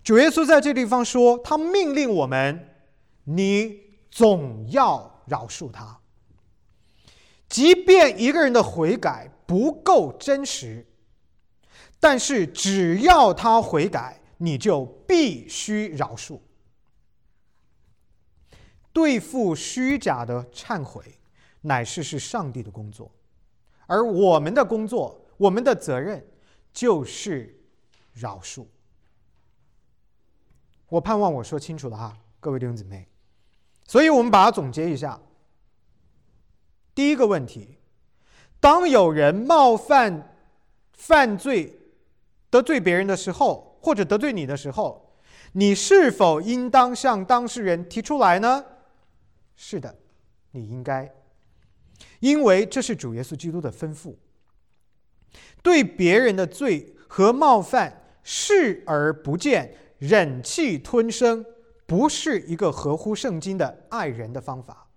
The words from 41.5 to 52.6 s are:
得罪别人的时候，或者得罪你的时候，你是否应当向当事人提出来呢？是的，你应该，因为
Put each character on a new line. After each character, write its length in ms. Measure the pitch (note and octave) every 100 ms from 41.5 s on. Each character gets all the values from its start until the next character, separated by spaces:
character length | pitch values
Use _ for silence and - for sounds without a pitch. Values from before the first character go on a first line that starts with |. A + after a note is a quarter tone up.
| A#3 D#3 - _ _ _ _ _ _ _
得 100 | B3
罪 180 | C4 C#4+
别 140 | F3+
人 140 | F3 G3
的 100 | F#3
时 140 | -
候， 480 | F3 C4 D3+ - _
或 140 | D#4+ A3+
者 100 | E3
得 100 | G#3
罪 160 | C#4+
你 140 | G#3+ C3+
的 100 | C#3+
时 140 | C#3+
候， 460 | C3+ E3+ - _ _ _ - -
你 200 | F#3+ G3+
是 380 | G3 - G4 D4
否 280 | - F#3 D#3
应 300 | G3 B3 B3
当 260 | B3+ B3 B3
向 300 | C4+ G#3+ F#3+
当 220 | B3 A#3+
事 160 | B3
人 260 | G3 E3+ F3
提 100 | A3+
出 200 | - D4
来 180 | G3+ F3
呢？ 260 | A3+ C4+ - _ _ _ _ _ _ _ _ _
是 240 | - F#3+
的， 160 | A#2 - _ _ _ _ _
你 160 | C3 G#2+
应 160 | B2
该， 280 | B2+ C3 C3 _ _ _ _ _ _ _ _ _ - _
因 240 | B3 D4+
为 200 | B3 F#3